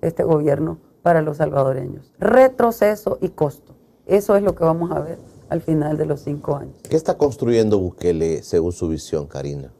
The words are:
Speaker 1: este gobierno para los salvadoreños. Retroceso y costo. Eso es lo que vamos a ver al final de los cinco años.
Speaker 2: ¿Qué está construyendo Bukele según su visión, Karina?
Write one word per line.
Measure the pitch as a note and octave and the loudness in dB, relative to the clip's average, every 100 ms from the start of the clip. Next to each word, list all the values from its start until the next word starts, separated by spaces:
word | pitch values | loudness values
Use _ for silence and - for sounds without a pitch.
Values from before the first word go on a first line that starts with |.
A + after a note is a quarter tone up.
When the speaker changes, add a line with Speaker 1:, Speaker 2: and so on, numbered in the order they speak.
Speaker 1:
este | E3 E3 | -4 -6
gobierno | E3+ D#3+ D3+ C#3+ D#3+ E3+ _ _ | 0 0 2 0 -2 -8 _ _
para | - E3+ | 2 2
los | D#3 D3 | 0 -2
salvadoreños. | D3+ D3 C3+ C3+ - - - _ | -2 0 0 -2 -6 -12 -18 _
Retroceso | G#3 A#3+ C4 C4 A#3 A#3 G#3 G#3 G3+ - | 2 6 6 4 0 2 0 0 -4 -4
y | F#3+ | -6
costo. | - D3 - _ - _ _ - | -2 -4 -4 _ -20 _ _ 0
Eso | F#3+ G3+ G3+ | 0 4 2
es | |
lo | G3+ F3 | 2 2
que | |
vamos | E3 E3 E3+ | 0 2 -2
a | D#3 | -4
ver | D3+ F3 - - - | -6 -10 -16 -20 -8
al | E3 | -6
final | D#3+ D#3+ D3+ D3+ | 0 0 0 -2
de | D3+ | -2
los | C#3+ | -4
cinco | - D3 - C#3+ | -4 -8 -4 -6
años. | C3+ - - | -6 -18 -2
Speaker 2:
¿Qué | D#3+ | -2
está | D#3+ F3+ | 0 0
construyendo | D3 A2+ A#2 A#2 A2 G#2 | 0 0 2 4 4 2
Bukele | F#2 - F2 E2 E2 D#2+ | 0 -2 0 0 0 -2
según | - F2 E2 | 0 0 0
su | F2 E2+ | -2 -4
visión, | D#2+ - D#2 D2 | -4 -4 -6 -6
Karina? | C#2 C#2 C#2+ C2 _ | -8 -8 -10 -12 _